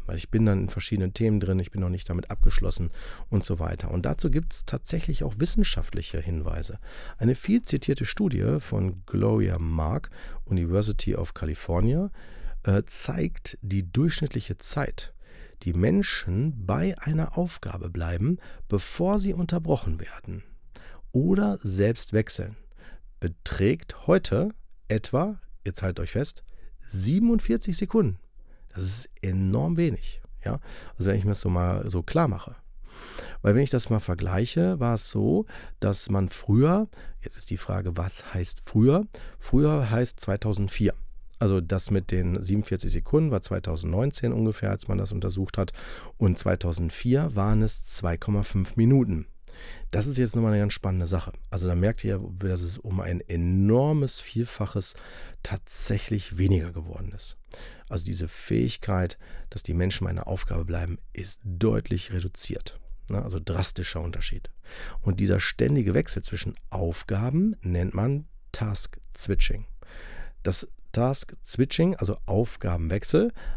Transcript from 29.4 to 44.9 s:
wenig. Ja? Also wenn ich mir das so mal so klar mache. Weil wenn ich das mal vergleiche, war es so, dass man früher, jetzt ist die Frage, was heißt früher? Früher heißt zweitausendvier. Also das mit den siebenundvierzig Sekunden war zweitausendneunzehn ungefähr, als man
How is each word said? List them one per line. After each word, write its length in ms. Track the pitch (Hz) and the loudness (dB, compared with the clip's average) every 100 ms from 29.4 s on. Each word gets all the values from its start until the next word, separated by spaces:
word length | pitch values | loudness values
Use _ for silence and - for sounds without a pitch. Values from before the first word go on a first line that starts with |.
| 95 110 156 170 | 2 2 2 2
wenig. 440 | 170 110 - - - - | 2 0 -4 -6 -10 -8
Ja? 160 | - - - - - - | -6 -6 -8 -14 -12 -2
Also 120 | 92 | 2
wenn 60 | 98 | 2
ich 80 | |
mir 80 | 98 | 2
das 80 | 101 | 0
so 100 | 95 | 2
mal 400 | 90 87 95 - | 2 2 0 0
so 140 | 90 | -2
klar 240 | - 160 156 | 0 2 2
mache. 300 | 95 - - - - - - - - - - | 0 -8 -16 -18 -16 -16 -16 -16 -14 -12 0
Weil 140 | 101 110 | 4 6
wenn 80 | |
ich 60 | 139 | 6
das 200 | 123 - | 2 2
mal 120 | 110 | 0
vergleiche, 800 | - 87 90 92 120 165 180 170 | 2 -2 2 2 2 2 2 2
war 140 | 120 113 | 2 2
es 140 | - | 0
so, 360 | 104 107 175 214 - - - | 0 4 4 0 -8 -12 -2
dass 300 | 101 95 - | 0 0 0
man 180 | 98 90 | 2 2
früher, 640 | - - 104 147 190 214 - - - | -2 4 6 6 4 2 -4 -12 -10
jetzt 160 | - - | -10 -10
ist 120 | - | -8
die 80 | 90 | -6
Frage, 380 | - 95 92 85 | -2 -2 -2 -2
was 380 | 92 - - | -4 -6 -6
heißt 260 | 92 87 - | -4 -4 -6
früher? 440 | - 110 123 165 214 - - - | 0 6 6 6 2 -8 -14 -10
Früher 500 | - 127 151 151 113 | 2 4 6 4 2
heißt 300 | 117 123 - | 2 0 -2
zweitausendvier. 720 | - 98 107 98 101 - 98 - - - - - | -2 0 0 0 0 2 2 2 -6 -10 -12 0
Also 220 | 107 95 | 4 4
das 300 | 85 95 - | 2 -2 2
mit 200 | 98 92 | 0 2
den 320 | 92 87 90 | 0 2 0
siebenundvierzig 480 | 92 101 107 95 87 | 2 0 2 -2 0
Sekunden 400 | 87 - 151 160 | 0 4 4 4
war 100 | 101 | 0
zweitausendneunzehn 920 | - 95 87 80 82 90 135 - 120 | -2 -4 -2 -2 0 2 0 0 0
ungefähr, 360 | 120 110 107 101 | 2 0 0 -2
als 200 | 98 | -2
man 80 | - | -2